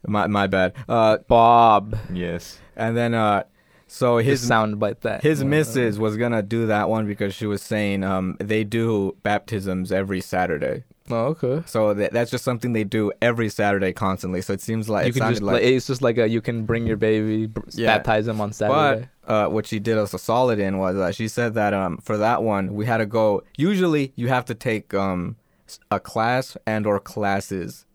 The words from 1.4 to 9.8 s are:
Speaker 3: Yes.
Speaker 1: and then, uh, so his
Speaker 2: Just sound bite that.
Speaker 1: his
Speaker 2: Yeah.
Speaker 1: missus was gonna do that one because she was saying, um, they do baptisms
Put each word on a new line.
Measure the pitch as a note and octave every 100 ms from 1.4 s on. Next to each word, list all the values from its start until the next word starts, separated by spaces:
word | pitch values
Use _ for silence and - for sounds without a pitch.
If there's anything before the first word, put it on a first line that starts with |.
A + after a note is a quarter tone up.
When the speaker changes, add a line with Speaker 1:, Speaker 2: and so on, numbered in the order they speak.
| A#2 A#2 A#2 G#2 G#2 A2 G#2
Speaker 3:
Yes. | F2+ F2 E2+ - - - -
Speaker 1:
and | A2+ A#2
then, | A#2+
uh, | A#2 G#2+ G2+ - _ _ _ _
so | - B2 A#2
his | A#2 C#3
Speaker 2:
Just | A#2+
sound | A#2 G#2+ G#2
bite | G#2+ -
that. | A2+ G2+
Speaker 1:
his | D3+ D3+
Speaker 2:
Yeah. | C3+
Speaker 1:
missus | D3 D3 A#2+ A#2+ G#2
was | A2 G#2+
gonna | A#2+ A#2
do | G2 A#2 A2+
that | G#2 G2
one | A2 G#2+
because | G2+ G2+
she | - G#2+
was | G2+
saying, | - G#2+ G2+ G2
um, | F#2+ F#2+ F#2+ -
they | G#2 A2
do | G#2 A2+ A2+ G#2+ G2 -
baptisms | G#2 G#2 - G#2 F#2+ F#2